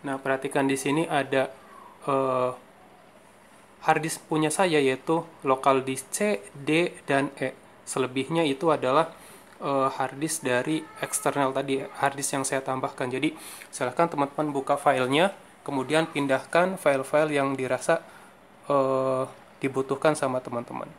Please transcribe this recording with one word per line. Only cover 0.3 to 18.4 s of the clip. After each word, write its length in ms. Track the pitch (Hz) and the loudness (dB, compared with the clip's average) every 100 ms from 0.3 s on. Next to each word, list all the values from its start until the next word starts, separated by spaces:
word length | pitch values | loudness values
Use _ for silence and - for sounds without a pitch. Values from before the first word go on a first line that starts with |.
| 135 139 147 139 | -2 0 0 2
di 80 | 135 | 0
sini 240 | 143 147 170 | 0 0 0
ada, 400 | 151 131 135 131 - - - - - - | 0 2 0 0 -6 -20 -20 -20 -10 -2
eh, 440 | 135 131 127 127 - - - - - - - - - - - - - | 0 2 0 0 -4 -18 -20 -20 -20 -20 -20 -20 -20 -20 -20 -20 -4
hard 220 | - 160 | 0 2
disk 200 | 160 - - | 0 -8 -2
punya 200 | 156 156 | 0 2
saya, 280 | 151 185 151 | 2 2 4
yaitu 480 | 135 131 - 165 160 - | 2 0 0 -2 -2 -6
lokal 400 | 139 131 139 135 | 0 2 4 4
disk 240 | 127 131 - | 0 -6 -8
C, 240 | - 208 202 - | -2 -2 -2 -8
D, 400 | 143 139 160 175 - - | -8 0 2 0 -4 0
dan 280 | 139 139 - | 0 0 -4
E. 160 | 131 - - - | -6 -6 -20 -20
Selebihnya 640 | - 139 127 131 131 165 156 | -6 -2 -2 -2 -2 0 0
itu 240 | 135 165 | 0 0
adalah, 400 | 143 127 143 160 - - - - - | 2 2 2 2 -6 -20 -20 -20 -10
eh, 300 | 151 139 135 | -2 0 0
hard 320 | - 131 135 | 0 -6 -4
disk 240 | 156 - 135 | -4 -2 0
dari 400 | 123 139 156 - - | 0 0 -4 -6 -10
eksternal 480 | 147 - 143 139 135 | -6 -2 0 2 0
tadi, 320 | 135 139 131 | 0 -2 -4
hard 320 | 135 - 135 | -4 -2 -2
disk 160 | 135 139 139 | 0 -4 -2
yang 80 | 131 | -2
saya 160 | 135 | -2
tambahkan. 480 | 135 131 135 - 127 | -2 -4 -4 -4 -4
Jadi, 240 | 131 151 151 - - - | -2 -2 -4 -16 -16 -16
silahkan 320 | - 127 127 170 | -4 -2 2 2
teman-teman 480 | 147 139 - 151 | 2 -2 0 -2
buka 240 | 139 135 143 | -2 0 2
filenya, 560 | 147 131 127 143 196 - - - - | 4 4 2 4 2 0 -20 -12 -6
kemudian 400 | 139 123 156 160 | -4 0 0 0
pindahkan 720 | 151 139 131 - 170 180 185 | -2 0 0 2 2 2 2
file-file 560 | 147 135 131 151 156 | 2 2 2 2 2
yang 240 | 143 139 131 | 2 0 -2
dirasa, 400 | 127 127 - 165 - - - - | -2 -2 2 0 -2 -20 -20 -20